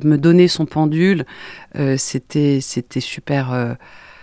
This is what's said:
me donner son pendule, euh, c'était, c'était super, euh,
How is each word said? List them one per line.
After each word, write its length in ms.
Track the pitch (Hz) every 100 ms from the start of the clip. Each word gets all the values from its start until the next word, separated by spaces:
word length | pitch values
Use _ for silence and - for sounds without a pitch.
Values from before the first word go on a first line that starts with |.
| 151
me 120 | 151
donner 300 | 165 175 175
son 180 | - 156
pendule, 580 | 156 156 160 185 180 131 - - - - -
euh, 200 | 139 131
c'était, 640 | - 135 - 151 143 135
c'était 400 | - - - 131
super, 520 | - - - 139 127
euh, 220 | 127 120 123 - - - -